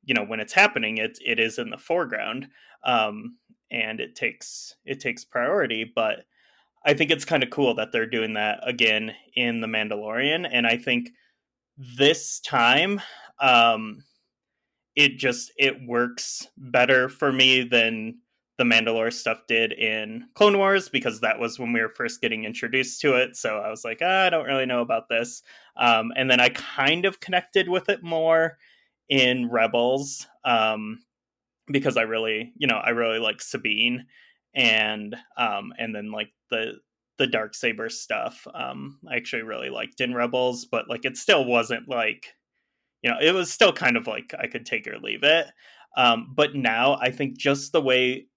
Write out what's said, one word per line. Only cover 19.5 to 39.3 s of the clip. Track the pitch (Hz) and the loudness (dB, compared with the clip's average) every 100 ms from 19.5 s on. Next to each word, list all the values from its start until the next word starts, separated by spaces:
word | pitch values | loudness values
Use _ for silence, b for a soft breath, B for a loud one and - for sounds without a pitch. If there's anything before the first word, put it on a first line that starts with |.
| 113 113 | 0 0
in | - 110 110 107 113 - | -2 -2 -2 -6 -12 -16
Clone | - 208 196 | 4 4 6
Wars, | 196 196 185 | 4 2 0
because | 135 127 110 | -2 -2 -2
that | 117 113 | -2 0
was | 117 117 | -4 -4
when | 120 | -2
we | 117 | 0
were | 110 | -2
first | - 117 - | -4 -8 -4
getting | 117 113 | -4 -4
introduced | 110 117 120 131 127 - | -8 -8 -2 -2 -2 -2
to | 147 | 2
it. | 127 127 - | 2 0 -4
So | 120 107 | -4 -4
I | 107 | -6
was | 110 | -8
like, | 117 113 | -10 -4
"Ah, | 175 190 185 | 0 2 2
I | |
don't | 165 139 | 0 0
really | 135 127 | -2 0
know | 123 | -2
about | 120 113 - | 0 -2 0
this." | 117 120 - B B B - | -2 -2 -10 B B B 2
Um, | 120 113 113 123 | 4 4 2 -2
and | 131 | 2
then | 123 | 4
I | 123 | 4
kind | 123 - - 139 165 | 2 -8 0 0 2
of | 190 185 | 0 -4
connected | - 180 - 196 185 | -2 -2 0 0 0
with | 185 196 | -2 0
it | 196 | -4
more | 170 165 160 165 165 - b b b b _ | -2 0 4 4 2 -2 b b b b _
in | 139 127 127 120 | 4 4 2 0
Rebels, | 120 113 120 120 135 139 - - _ | 2 2 2 2 0 -4 -8 -12 _
um, | 135 117 110 107 107 113 _ _ _ _ _ _ - | 0 2 2 -2 -8 -12 _ _ _ _ _ _ -4
because | 139 143 120 | -2 0 0
I | |
really, | 110 113 113 110 120 - | 0 -2 -2 -4 -6 -4
you | 143 | -2
know, | 110 | 0
I | - | 0
really | 117 117 113 | 0 0 0
like | 110 104 | -2 -4
Sabine | - 127 110 104 117 127 - b b b _ | -8 -6 -4 0 0 -2 -10 b b b _
and, | 135 120 110 107 107 104 120 _ - | 2 4 4 0 -4 -8 -12 _ -4
um, | 117 101 - - | -2 -2 -8 -10
and | 117 | -8
then, | 107 104 | -8 -10
like, | 107 110 _ _ | -8 -10 _ _
the, | 113 110 110 _ _ _ - | -6 -6 -10 _ _ _ -2
the | 127 | 0
Darksaber | 113 107 - 123 113 113 | 0 -4 -4 -4 -4 -8
stuff, | - - 110 120 - - | -10 -6 -6 -6 -10 -18
um, | - 127 131 139 139 175 | -12 -10 -10 -14 -16 -8
I | 123 | -8
actually | 120 | -6